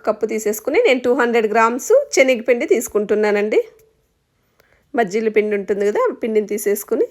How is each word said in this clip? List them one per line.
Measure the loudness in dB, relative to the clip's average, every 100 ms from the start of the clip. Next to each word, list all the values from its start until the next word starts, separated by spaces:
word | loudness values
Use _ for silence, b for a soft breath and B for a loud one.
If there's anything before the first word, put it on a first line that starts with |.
| -4
కప్పు | -4 -4
తీసేసుకుని | -4 -4 -4 -2 2 2
నేను | 2
టూ | 0 0
హండ్రెడ్ | 2 0 0
గ్రామ్స్ | 2 2 0 2 2 2
శనగపిండి | 2 2 2 0 0 2
తీసుకుంటున్నానండి. | 0 0 -4 -2 0 0 0 0 0 -2 _ _ _ _ _ _ _ _ _ _ _ _
బజ్జీల | -2 0 0 0
పిండి | 0 0 -2
ఉంటుంది | -2 -2 0
కదా, | 0
ఆ | -2 -2
పిండిని | -2 -2 -2
తీసేసుకుని | -4 -2 -4 -2 -2 -2